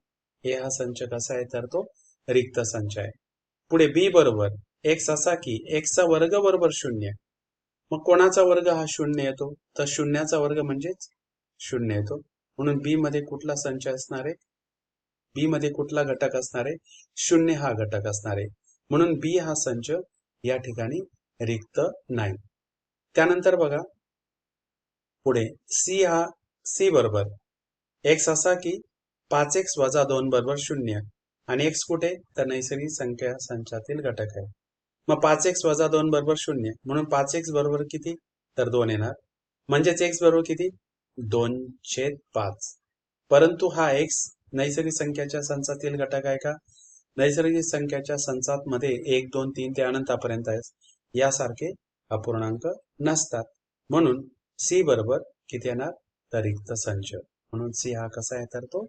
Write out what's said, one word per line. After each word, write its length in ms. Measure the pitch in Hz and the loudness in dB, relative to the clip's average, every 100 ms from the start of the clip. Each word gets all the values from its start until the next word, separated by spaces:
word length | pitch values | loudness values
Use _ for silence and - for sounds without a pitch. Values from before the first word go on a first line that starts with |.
| _ _ _ _ | _ _ _ _
ए 100 | 127 | -6
हा 160 | 131 131 | -4 -4
संच 340 | 131 123 120 123 | -6 -6 -6 -8
कसा 240 | 120 - 127 | -6 -6 -6
आहे 80 | |
तर 220 | 123 120 123 | -6 -8 -4
तो 200 | 175 214 _ _ _ - | -6 -6 _ _ _ 0
रिक्त 300 | 127 127 - | 2 2 -2
संच 380 | 117 113 104 107 | -2 -4 -6 -6
आहे. 140 | 107 - _ _ _ _ _ | -8 -12 _ _ _ _ _
पुढे 180 | 165 151 | 4 6
बी 220 | 156 190 | 6 6
बरोबर 400 | 170 131 107 101 101 - _ | 6 6 4 0 -4 -12 _
एक्स 260 | 151 160 - | 0 0 0
असा 260 | 151 - 170 | 0 0 0
की 420 | 135 110 - 156 | -2 -6 -4 -4
एक्सचा 260 | 156 - | 0 2
वर्ग 320 | 175 160 165 202 | 4 4 4 4
बरोबर 320 | 196 185 165 | 4 4 2
शून्य, 380 | 156 139 113 101 101 _ _ _ _ _ _ _ | 2 -4 -4 -6 -8 _ _ _ _ _ _ _
मग 120 | 160 | -4
कोणाचा 380 | 165 175 185 185 | 4 6 8 6
वर्ग 260 | 185 175 175 | 6 6 4
हा 180 | 165 156 | 2 -2
शून्य 360 | - 147 147 | -4 -2 -2
येतो? 300 | 135 135 143 147 _ - | -2 -4 -8 -10 _ -6
तर 60 | 143 | -4
शून्याचा 500 | - 143 147 156 160 | -2 0 0 0 0
वर्ग 220 | 147 151 | 0 0
म्हणजेच 480 | 151 139 160 190 - _ _ _ _ _ | -2 -4 -6 -8 -14 _ _ _ _ _
शून्य 360 | - 127 117 104 | -6 -4 -2 -2
येतो, 220 | 104 - - _ _ - | -2 -6 -10 _ _ -4
म्हणून 200 | 143 139 | 0 0
बी 180 | 143 156 | 0 0
मध्ये 260 | 151 147 | 2 -2
कुठला 340 | 147 143 151 143 | -4 -8 -6 -4
संच 320 | 143 131 135 | -4 -4 -6
असणार 380 | 131 - 131 139 | -6 -8 -8 -6
आहे? 80 | 175 _ _ _ _ _ _ _ _ _ 135 | -8 _ _ _ _ _ _ _ _ _ -2
बी 100 | 156 | 0
मध्ये 240 | 156 147 | 2 0
कुठला 340 | 143 143 147 | -2 -2 0
घटक 320 | 143 127 135 127 | 0 0 0 -2
असणार 300 | 127 127 123 | -4 -4 -4
आहे? 100 | 165 - - _ - | -6 -12 -20 _ -6
शून्य 380 | - 170 165 | 4 4 6
हा 180 | 151 139 | 2 0
घटक 340 | 107 104 107 101 | -2 -2 -2 -4
असणार 300 | 104 110 101 | -6 -4 -4
आहे, 100 | 104 - _ _ _ | -4 -10 _ _ _
म्हणून 240 | 147 170 | 2 4
बी 240 | 156 160 180 | 2 0 0
हा 160 | 165 | 0
संच 380 | 151 - 120 120 165 185 _ _ _ | -2 -4 -4 -4 -4 -6 _ _ _
या 140 | 120 127 | -4 -4
ठिकाणी 440 | 123 113 113 160 196 _ _ _ | -4 -6 -6 -6 -8 _ _ _
रिक्त 400 | 117 113 - - 165 - - | -4 -4 -4 -2 -2 -2 -6
नाही. 240 | 123 104 95 - _ _ _ _ _ _ - | -4 -2 -6 -12 _ _ _ _ _ _ 2
त्यानंतर 400 | 160 180 185 180 | 4 4 4 4
बघा 260 | 151 147 175 _ _ _ _ _ _ _ _ _ _ _ _ _ | 2 0 -6 _ _ _ _ _ _ _ _ _ _ _ _ _
पुढे 220 | 135 120 113 - _ | 0 0 0 -6 _
सी 360 | - - 190 | -4 -2 2
हा, 220 | 185 165 170 - _ _ - | 2 2 0 -6 _ _ -10
सी 240 | - 190 | 0 4
बरोबर 340 | 151 113 104 98 - _ _ _ _ _ _ | 4 4 0 -2 -8 _ _ _ _ _ _
एक्स 260 | 143 156 165 | 2 4 2
असा 240 | 156 180 | 2 2
की 280 | 180 175 190 - _ _ _ _ | 0 -2 -6 -10 _ _ _ _
पाच 280 | 147 147 185 | 0 2 0
एक्स 160 | 185 151 | -2 0
वजा 260 | 131 147 | 2 2
दोन 260 | 135 131 131 | 2 2 2
बरोबर 260 | 127 120 143 | 2 0 -4
शून्य 420 | 143 143 120 104 104 - _ _ - | -4 -4 -4 -4 -8 -16 _ _ -4
आणि 180 | 127 151 | 0 0
एक्स 180 | 156 | -2
कुठे? 320 | - 170 170 185 - - | -2 -2 -2 -4 -8 -4
तर 80 | 131 | -2
नैसर्गिक 440 | 131 127 139 151 | -2 -4 -6 -6
संख्या 440 | 151 127 120 127 127 | -6 -6 -4 -6 -6
संचातील 640 | - 117 113 113 110 147 | -8 -10 -8 -10 -8 -6
घटक 360 | 135 113 107 101 | -6 -6 -6 -8
आहे. 80 | 98 - _ _ _ _ - | -12 -16 _ _ _ _ 0
मग 140 | 151 | 2
पाच 240 | 156 151 185 | 4 4 2
एक्स 180 | 175 165 | 2 0
वजा 220 | 147 156 | 2 2
दोन 220 | 156 156 | 2 2
बरोबर 240 | 151 147 156 | 2 2 0
शून्य, 340 | - 143 110 113 131 | -2 -4 -4 -6 -4
म्हणून 200 | 139 151 | -2 0
पाच 300 | 143 139 170 | 0 0 -2
एक्स 140 | 165 | -2
बरोबर 300 | 147 147 147 | 0 0 -2
किती? 340 | 147 156 165 170 _ _ _ - | -4 -6 -8 -10 _ _ _ -4
तर 120 | 120 | 0
दोन 200 | 120 113 | 2 2
येणार, 240 | 107 110 - _ _ _ _ - | 0 -2 -6 _ _ _ _ -2
म्हणजेच 340 | 143 160 170 | 2 2 2
एक्स 160 | 175 165 | 0 4
बरोबर 200 | 170 165 165 | 4 4 2
किती? 220 | 160 180 185 _ _ _ - | -2 -4 -6 _ _ _ -12
दोन 500 | 113 117 120 123 127 - | -2 0 0 -2 -8 -14
छेद 340 | - - 135 143 _ | -8 -4 -4 -6 _
पाच. 420 | 113 101 98 - - _ _ _ _ _ | -4 -4 -6 -14 -18 _ _ _ _ _
परंतु 400 | 143 165 170 185 | 8 8 6 0
हा 220 | 156 160 | 2 2
एक्स 440 | 139 156 - - - _ | 2 0 -4 -6 -12 _
नैसर्गिक 400 | 135 147 147 160 | -4 -2 -2 -2
संख्याच्या 480 | 160 147 147 143 151 | -2 -4 -4 -6 -6
संचातील 540 | 143 143 139 139 143 143 | -4 -6 -4 -6 -6 -4
घटक 300 | 135 139 139 | -2 -2 -2
आहे 120 | 135 | -2
का? 160 | 147 151 _ _ - _ _ - | -4 -8 _ _ -20 _ _ 0
नैसर्गिक 460 | 139 147 160 165 | 2 4 2 2
संख्याच्या 540 | 160 147 143 139 139 147 | 0 -2 -2 -4 -4 -4
संचात 400 | 139 127 131 139 143 | -4 -4 -2 -4 -2
मध्ये 500 | 127 139 120 - 131 | -2 0 -2 2 0
एक, 100 | 131 | 0
दोन, 220 | 135 135 | -4 -4
तीन 220 | 135 131 135 | -4 -6 -2
ते 40 | |
अनंतापर्यंत 640 | 127 131 135 120 117 117 117 | 0 0 -2 -2 -2 -4 -4
आहे, 120 | 110 - _ _ _ _ 123 | -4 -6 _ _ _ _ 0
यासारखे 520 | 135 135 135 117 160 190 _ _ _ | 2 2 -4 -6 -8 -8 _ _ _
अपूर्णांक 580 | 113 110 110 110 113 160 190 _ - | 0 2 2 0 -2 -4 -4 _ -2
नसतात, 440 | 147 156 - 117 113 _ _ _ - | 0 2 0 -4 -8 _ _ _ -2
म्हणून 380 | 156 156 127 - _ _ - | 4 4 2 -4 _ _ -8
सी 240 | - 180 | 0 2
बरोबर 360 | 165 120 110 135 - _ - | 4 4 2 -2 -4 _ -12
किती 180 | 127 123 | -8 -4
येणार? 240 | 120 147 180 _ _ _ | -4 -6 -8 _ _ _
तर 80 | 117 | -2
रिक्त 320 | 107 101 - | -2 -4 -6
संच, 400 | 113 - 98 95 95 - _ _ | -6 -4 -4 -6 -10 -14 _ _
म्हणून 200 | 113 120 | -6 -6
सी 220 | 117 127 | -6 -6
हा 140 | 117 113 | -6 -6
कसा 280 | 117 113 127 | -8 -8 -8
आहे 100 | 120 | -8
तर 200 | 123 123 | -10 -8
तो 220 | 180 | -8